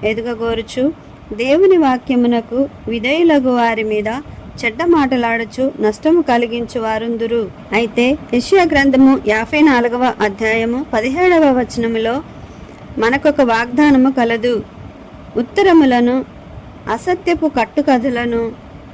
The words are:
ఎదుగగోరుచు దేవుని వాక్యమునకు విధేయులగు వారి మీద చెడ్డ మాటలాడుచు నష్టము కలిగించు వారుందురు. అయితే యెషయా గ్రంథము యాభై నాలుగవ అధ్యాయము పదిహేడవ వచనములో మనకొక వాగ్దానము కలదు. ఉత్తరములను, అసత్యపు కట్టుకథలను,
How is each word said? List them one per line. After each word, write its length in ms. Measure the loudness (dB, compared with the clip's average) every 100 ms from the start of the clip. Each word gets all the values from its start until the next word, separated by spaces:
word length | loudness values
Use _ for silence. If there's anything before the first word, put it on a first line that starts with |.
ఎదుగగోరుచు 800 | -4 -4 -6 -6 -4 -4 -6 -4 -4 -4 -16 -20 -14
దేవుని 440 | -6 0 2 4 4
వాక్యమునకు 840 | 2 0 -2 0 2 0 -2 -4 -4 -6 -8
విధేయులగు 600 | -6 -2 2 2 2 2
వారి 340 | 0 0 -2
మీద 260 | -2 -2 -4 -6 -10 -18 -18 -8
చెడ్డ 240 | -8 -2
మాటలాడుచు 880 | 0 2 2 0 -2 -2 -6 -4 -4 -2
నష్టము 400 | -2 0 0 0
కలిగించు 580 | 2 0 0 -4 -6 -6
వారుందురు. 640 | -4 -4 -4 -4 -4 -4 -4 -10 -6
అయితే 340 | -4 -2 0 0 -2 -2
యెషయా 300 | -4 2 2
గ్రంథము 560 | 4 2 2 4 4 4 0
యాభై 340 | -2 -2 2
నాలుగవ 520 | 4 4 0 0 -2 0
అధ్యాయము 640 | -4 -2 -2 0 -2 -4 -2
పదిహేడవ 520 | -2 -2 0 4 4 4 2
వచనములో 560 | -2 -4 -2 -2 -2 -4 -8 -18 -20 -20 -20 -20 -14 -2
మనకొక 440 | 0 2 0 2
వాగ్దానము 680 | 2 0 -2 2 4 6 4
కలదు. 440 | 2 0 0 -2 -4 -6 -16 -20 -20 -20 -20 -10 -6
ఉత్తరములను, 760 | -4 0 4 6 6 4 2 0 -4 -14 -20 -20 -20 -16 -8
అసత్యపు 560 | -6 -2 -2 -2 -2 -2
కట్టుకథలను, 960 | -2 -2 -2 0 0 0 -4 -2 -2 -4 -8 -20 -20 -14